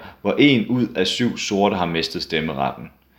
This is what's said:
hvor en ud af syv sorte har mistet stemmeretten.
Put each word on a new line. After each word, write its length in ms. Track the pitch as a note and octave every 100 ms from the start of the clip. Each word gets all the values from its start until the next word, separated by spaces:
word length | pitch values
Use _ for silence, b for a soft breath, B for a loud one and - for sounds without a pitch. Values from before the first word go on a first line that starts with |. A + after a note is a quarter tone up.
| B B
hvor 120 | G2+ -
en 280 | C#3+ B2+ G#2
ud 220 | B2 A#2 -
af 100 | F#2
syv 320 | - A#2+ F#2+
sorte 380 | - G2+ G2+ G2
har 100 | F2
mistet 360 | E2 D#2+ F2+
stemmeretten. 600 | - D#2+ D#2 C#2 C2+ B1 A#1+ _ b